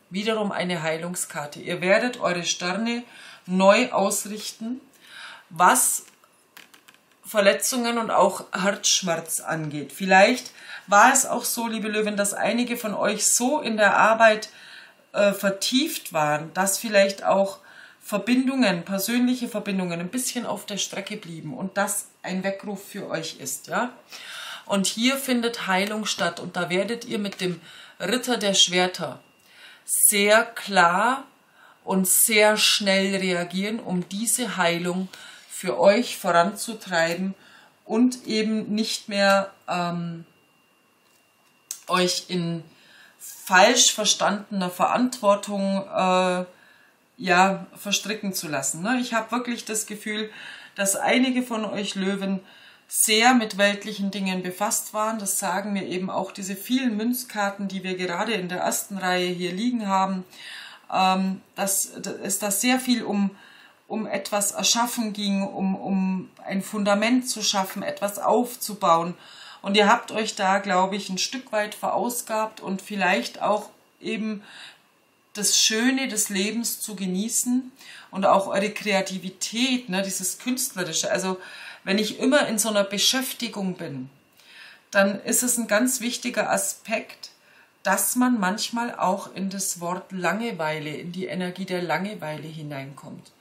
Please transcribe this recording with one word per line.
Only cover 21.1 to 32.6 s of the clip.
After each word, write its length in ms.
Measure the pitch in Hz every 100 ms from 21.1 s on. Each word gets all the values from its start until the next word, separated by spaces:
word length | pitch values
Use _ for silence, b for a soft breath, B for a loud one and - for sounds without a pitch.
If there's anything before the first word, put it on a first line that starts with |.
| 208
blieben 360 | 165 165 156
und 220 | - 190 -
das 300 | 196 - - _
ein 200 | - 185
Weckruf 400 | 196 196 196 196 -
für 200 | 202 -
euch 280 | 160 160 -
ist, 280 | 123 - -
ja? 260 | 180 247 - B B B B B B -
Und 200 | 202 190
hier 300 | - 247 269
findet 500 | 269 240 233 233 190
Heilung 400 | 185 208 214 202
statt 340 | - 175 170
und 160 | 175 180
da 140 | 165
werdet 340 | 185 202 233
ihr 140 | 233 220
mit 220 | 202 -
dem 200 | 180 170 B B B B
Ritter 360 | 175 247 247 233
der 180 | 202
Schwerter 680 | 196 190 180 185 180 160 - _ _ B B B B
sehr 600 | - - - 208 202 214
klar 800 | - - - 196 170 180 226 269 - _ b b b b
und 240 | - 190 185
sehr 480 | - - 214 214
schnell 600 | 214